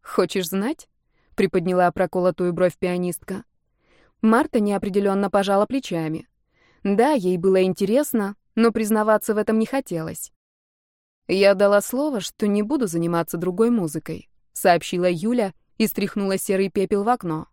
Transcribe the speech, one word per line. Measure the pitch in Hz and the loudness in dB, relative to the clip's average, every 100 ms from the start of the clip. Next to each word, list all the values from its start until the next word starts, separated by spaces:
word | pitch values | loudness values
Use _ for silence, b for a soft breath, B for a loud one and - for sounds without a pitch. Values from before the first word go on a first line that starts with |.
«Хочешь | - - 180 196 180 | -2 -2 0 -2 -4
знать?» | 196 214 339 - _ _ _ _ - | -4 -4 -6 -14 _ _ _ _ -2
приподняла | 190 185 170 180 175 | 0 0 0 2 2
проколотую | - 185 185 180 170 180 | 2 -2 0 -2 0 -4
бровь | 175 180 - | 0 0 0
пианистка. | 180 180 180 170 - 196 - _ _ _ _ _ _ _ | -4 -2 -4 -8 -10 -12 -14 _ _ _ _ _ _ _
Марта | 220 226 311 240 | 4 4 4 0
неопределённо | 202 196 202 196 202 196 202 | 0 -2 -2 0 0 0 0
пожала | 202 196 196 208 | 0 2 0 0
плечами. | 262 - 165 160 156 - _ _ _ _ _ | -4 -6 -6 -6 -8 -12 _ _ _ _ _
Да, | 196 202 262 | -2 2 4
ей | 285 180 180 | 2 0 0
было | 190 185 | 2 2
интересно, | 185 180 196 247 294 233 202 208 _ - | 2 0 0 2 0 -2 -4 -8 _ 2
но | 233 | 2
признаваться | 220 214 214 214 214 - | 2 0 0 2 2 2
в | 214 | -2
этом | 214 220 | 0 0
не | 220 | 0
хотелось. | 262 - 165 160 165 - _ _ _ _ _ _ _ _ _ - | -4 -4 -8 -8 -12 -18 _ _ _ _ _ _ _ _ _ -4
«Я | 185 196 196 | 4 4 6
дала | 202 202 | 4 4
слово, | - 247 302 240 | 2 -4 -2 -4
что | 175 - 208 | -8 -4 0
не | 202 | 0
буду | 208 294 214 | 0 -2 -2
заниматься | 165 170 170 165 170 | -2 0 -2 -2 -4
другой | 175 180 233 | -4 0 2
музыкой», | 240 165 156 - 160 - _ _ | 2 -2 -6 -10 -12 -14 _ _
сообщила | - 190 170 - 180 180 | 0 4 4 0 -2 0
Юля | 175 208 247 196 - _ _ | 0 -2 -2 -2 -6 _ _
и | 214 | -2
стряхнула | - 196 - 196 190 | -2 -4 -2 -2 -2
серый | - 190 196 | 0 0 0
пепел | - 190 202 | -2 0 0
в | 208 | 0
окно. | 247 175 156 - | -2 -2 -6 -8